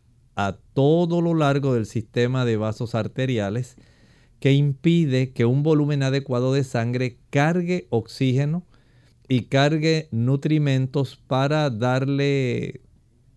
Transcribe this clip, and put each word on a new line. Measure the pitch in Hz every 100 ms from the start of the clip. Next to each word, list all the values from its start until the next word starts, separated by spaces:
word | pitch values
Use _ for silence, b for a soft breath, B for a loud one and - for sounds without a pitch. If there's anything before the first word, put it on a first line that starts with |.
| _ _ _ -
a | 101 92 _
todo | - 139 165 175 170
lo | 170 165
largo | 143 143 139 123
del | 104
sistema | 117 107 120 120 131
de | 123 110
vasos | 107 110 117 117
arteriales | 101 - 131 117 101 110 131 - b b b b b _
que | 135
impide | 139 143 139 165 170 151 131 131
que | 131 117
un | 135
volumen | 151 156 147 147
adecuado | 135 139 139 123 127
de | 135
sangre | 135 120 117 123 127 - _
cargue | 143 151 175 175 180 -
oxígeno | 117 - - 131 127 143 170 - b b b b b -
y | 127
cargue | - 135 143 160 160 160 156
nutrimentos | 113 120 139 151 156 143 131 131 143 131 -
para | - 135 139 151 147
darle | 107 123 127 135 139 139 139 127 120 - - _ _ _ _ _